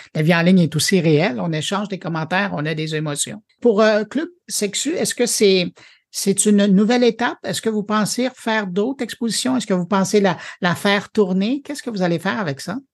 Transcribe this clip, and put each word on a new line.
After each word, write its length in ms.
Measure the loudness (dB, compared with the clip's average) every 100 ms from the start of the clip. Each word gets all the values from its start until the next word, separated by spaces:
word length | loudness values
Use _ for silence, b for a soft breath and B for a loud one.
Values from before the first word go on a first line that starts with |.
| B -2
la 80 |
vie 100 | 2
en 80 | 4
ligne 180 | 6 4
est 160 | 4 0
aussi 240 | 0 2
réelle, 400 | 4 4 2 -2
on 120 | -4
échange 360 | -4 -4 -4 -6
des 120 | -8
commentaires, 520 | -6 -6 -2 -2 -2
on 120 | -4 -4
a 80 |
des 220 | -4 -4 -4
émotions. 480 | -4 -6 -8 -10 _ _
Pour, 200 | 2 4
euh, 220 | 4 4
Club 260 | 0 -4 -6 -10 -10
Sexu, 480 | -6 -4 -4 -4 -2
est-ce 180 | -4
que 140 | -2 -2
c'est, 440 | 2 2 2 0 -6 b b _
c'est 380 | -6 -2 2 4
une 180 | 4 4
nouvelle 380 | 4 4 4
étape ? 340 | 2 2 -4 -4
Est-ce 180 | -8 -4
que 80 | -2
vous 140 | -4
pensez 440 | -2 -2 0 -2 -4
refaire 380 | -4 -4 -2 -2
d'autres 380 | -2 -2 -4
expositions ? 520 | -8 -6 -4 -2 -2 -2
Est-ce 100 | 0
que 80 | -2
vous 100 | 0
pensez 340 | 0 2 2
la, 160 | 2 0 B B
la 140 | -2
faire 380 | 0 2 0 0
tourner ? 500 | 0 2 2 0 -2
Qu'est-ce 200 | -6 -10
que 80 | -8
vous 100 | -2
allez 160 | 0 0
faire 220 | -2 -4
avec 220 | -4 -6
ça ? 160 | -8 -10 -12